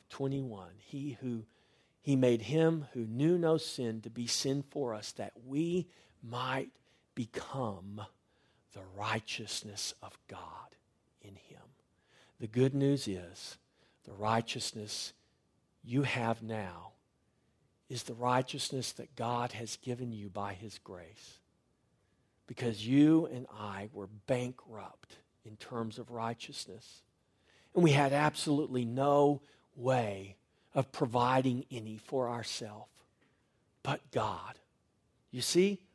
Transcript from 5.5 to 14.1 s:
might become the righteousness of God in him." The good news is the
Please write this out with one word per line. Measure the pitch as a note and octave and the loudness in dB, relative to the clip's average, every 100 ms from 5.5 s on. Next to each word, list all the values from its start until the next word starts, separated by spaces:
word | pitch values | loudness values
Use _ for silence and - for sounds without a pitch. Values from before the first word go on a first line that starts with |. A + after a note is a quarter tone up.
| C#3 E3+ F3+ - - _ _ | -2 0 0 -2 -10 _ _
might | A2+ A#2+ B2+ C3 - - _ _ _ - | -10 -6 -2 -2 -4 -12 _ _ _ -8
become | A2+ - - C3+ A2+ F#2 G2 G#2 G2+ _ _ _ _ _ _ | -6 -8 -8 -4 -4 -4 -10 -12 -14 _ _ _ _ _ _
the | G2+ F#2 G2 | -18 -16 -8
righteousness | G#2 A2+ - - G#2 - - G2+ - - | -4 -4 -4 -8 -8 -8 -8 -8 -8 -10
of | - - - | -16 -20 -18
God | F#2+ - - - _ _ _ _ _ | -16 -14 -16 -20 _ _ _ _ _
in | G#2 G2 | -20 -20
him." | - C3+ - _ _ _ _ _ _ - | -20 -20 -20 _ _ _ _ _ _ -12
The | A2 | -2
good | A#2+ C3+ C#3 | 4 4 6
news | C#3 C#3 A2 | 4 4 0
is | F#2 F2 F#2+ - - _ _ _ _ | -6 -8 -14 -16 -16 _ _ _ _
the | - | -18